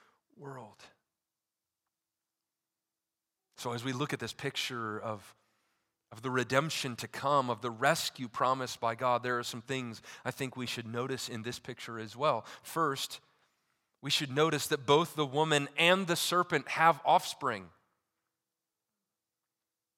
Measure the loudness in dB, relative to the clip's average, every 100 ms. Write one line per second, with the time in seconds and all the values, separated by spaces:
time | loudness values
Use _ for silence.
0 | _ _ _ -20 -16 -14 -16 -20 -20 _
1 | _ _ _ _ _ _ _ _ _ _
2 | _ _ _ _ _ _ _ _ _ _
3 | _ _ _ _ _ -10 -6 -6 -4 -4
4 | -4 -4 -8 -8 -8 -6 -6 -6 -6 -6
5 | -6 -8 -12 -20 _ _ _ _ _ _
6 | _ -10 -2 0 2 2 2 -2 -6 -6
7 | -10 -4 2 2 2 -2 -4 0 2 2
8 | -2 -8 -10 -2 0 0 -2 -4 -4 0
9 | 0 0 0 -4 -4 -8 -6 -6 -6 -10
10 | -16 -12 -8 -6 -6 -6 -8 -8 -6 -6
11 | -6 -6 -8 -8 -8 -10 -12 -14 -12 -10
12 | -12 -2 0 0 -4 -14 -8 -2 0 0
13 | -6 -10 _ _ _ _ _ _ _ _
14 | 4 4 2 4 4 4 0 0 6 6
15 | 6 0 0 2 4 4 2 4 6 6
16 | 4 0 2 2 2 0 0 4 4 6
17 | 4 4 4 -4 -4 -4 -8 -18 _ _
18 | _ _ _ _ _ _ _ _ _ _
19 | _ _ _ _ _ _ _ _ _